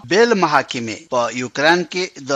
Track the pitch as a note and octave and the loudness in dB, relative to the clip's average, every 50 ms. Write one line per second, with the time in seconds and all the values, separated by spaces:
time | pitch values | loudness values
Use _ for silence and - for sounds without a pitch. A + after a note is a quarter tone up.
0 | - A#2+ E3+ G3+ A#3 A#3+ A3+ G3 F3 D#3 D3+ C#3 B2+ - - B2+ A#2 A2+ G#2 F2+ | -2 0 2 2 4 4 2 2 2 2 2 2 0 0 -6 -8 -8 -8 -10 -12
1 | - - B2+ B2 A#2 A2+ A#2 B2+ B2+ A#2+ - C#3 C#3+ D#3 E3+ F3+ F3 D#3 - F#3 | -10 -4 -2 -2 0 -2 -2 -4 -8 -6 -4 0 2 4 4 2 0 -4 -6 -6
2 | F#3 F3+ - - C#3 B2+ C#3 | -6 -8 -8 -10 -6 -4 -4